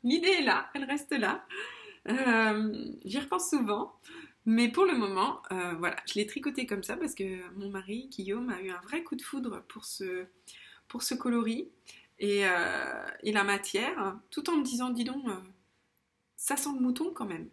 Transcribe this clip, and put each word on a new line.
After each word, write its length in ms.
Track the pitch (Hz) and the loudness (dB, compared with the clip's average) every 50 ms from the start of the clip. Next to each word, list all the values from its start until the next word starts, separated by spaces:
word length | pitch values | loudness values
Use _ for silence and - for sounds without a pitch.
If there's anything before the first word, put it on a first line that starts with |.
| - | 4
L'idée 240 | 240 285 339 339 370 | 4 4 4 6 6
est 140 | 381 359 | 6 6
là, 280 | 285 240 185 - - - - | 6 4 4 4 2 -2 -6
elle 100 | 277 277 | -6 -4
reste 260 | 254 285 294 294 - | -2 -2 -4 -2 -2
là. 340 | 294 262 208 190 - - - - - - - - - - - - - - _ - | 0 2 2 2 0 -2 -6 -10 -10 -10 -10 -10 -12 -16 -16 -18 -20 -10 _ 0
Euh, 840 | 220 262 269 254 233 226 226 214 214 214 220 214 208 - - - - - - | 0 2 4 6 6 6 6 6 4 4 2 0 -2 -4 -6 -8 -10 -10 -8
j'y 140 | 190 196 285 | -4 -4 -4
repense 320 | 294 - 381 370 359 - | -2 0 0 0 2 2
souvent, 480 | - 277 240 208 208 214 370 - - _ _ - - - - - _ _ _ | 2 2 2 2 2 0 -2 -6 -8 _ _ -18 -18 -18 -18 -18 _ _ _
mais 240 | 220 220 226 240 233 | 4 6 6 6 6
pour 160 | 233 339 392 | 6 6 6
le 120 | 370 320 | 6 6
moment, 460 | 240 214 196 196 185 190 269 - - - - | 4 2 2 2 2 2 2 0 -4 -6 -6
euh, 240 | 190 180 180 180 170 | -2 -2 -2 -2 -2
voilà, 220 | 160 170 170 - - - | -2 -2 -2 -2 -2 -8
je 80 | - - | -2 0
l'ai 120 | 208 214 | 0 0
tricoté 400 | 208 - 285 - 294 - - 247 | 0 -2 -4 -4 -4 -2 -2 -2
comme 180 | 240 214 196 185 | -2 -4 -4 -4
ça 120 | - - | -6 -4
parce 200 | 359 339 277 - | -4 -4 -4 -4
que 340 | - 196 190 190 185 185 180 185 | -4 -4 -6 -6 -8 -10 -12 -10
mon 120 | 196 202 202 | -8 -8 -6
mari, 380 | 196 190 185 190 214 240 262 269 | -6 -8 -6 -6 -8 -8 -8 -10
Guillaume, 420 | - - 190 190 202 233 247 254 | -10 -8 -4 -4 -4 -4 -2 -4
a 100 | 202 180 | -4 -4
eu 80 | 190 190 | -6 -6
un 100 | 180 180 | -8 -8
vrai 200 | 180 214 269 330 | -8 -6 -6 -6
coup 140 | 339 - - | -4 -4 -8
de 60 | 240 | -8
foudre 420 | - - - 277 247 240 196 - - | -8 -6 -6 -4 -4 -4 -6 -8 -12
pour 180 | _ - 220 - | _ -18 -14 -10
ce, 420 | - - - 196 185 180 185 185 185 _ _ _ - - - - - - - _ | -10 -8 -6 -6 -4 -4 -6 -8 -10 _ _ _ -20 -20 -20 -20 -20 -20 -20 _
pour 160 | _ - 240 | _ -8 -4
ce 120 | - - 262 | -2 -2 -2
coloris 540 | 247 - 247 240 233 226 220 226 262 359 - _ _ _ - - - - _ _ _ | 0 0 2 2 2 2 2 0 -2 -4 -10 _ _ _ -20 -20 -20 -20 _ _ _
et, 260 | 196 208 202 202 202 | 0 2 4 4 4
euh, 600 | 190 180 175 170 180 185 - - 65 64 - - - - - - | 4 4 4 2 2 0 -2 -2 -4 -4 -6 -6 -8 -10 -4 -2
et 80 | 214 | 2
la 100 | 208 208 | 2 4
matière, 760 | 196 196 202 196 - - - 196 233 285 370 311 202 196 185 220 - _ | 4 4 2 0 0 -2 -2 0 0 0 -2 -2 -2 -4 -4 -8 -14 _
tout 180 | - 302 294 - | -8 -4 -2 2
en 60 | 339 | 2
me 60 | 302 | 2
disant, « 280 | 269 - 240 240 247 254 | 2 2 0 0 0 0
Dis 120 | 247 233 | 0 0
donc, 240 | 233 254 254 285 269 | -2 -2 -2 -4 -4
euh, 80 | 233 196 185 190 185 190 _ _ _ _ _ _ _ _ _ _ _ _ _ _ _ _ | -4 -4 -4 -8 -16 -20 _ _ _ _ _ _ _ _ _ _ _ _ _ _ _ _
ça 200 | - - - 285 | -6 -2 -2 0
sent 140 | 285 - 294 | 0 0 -2
le 80 | 285 262 | 0 2
mouton 320 | 254 254 247 254 311 349 | 2 2 2 2 0 -2
quand 140 | 330 - 240 | -2 -4 -6
même. 220 | 202 175 160 165 160 | -6 -6 -8 -8 -12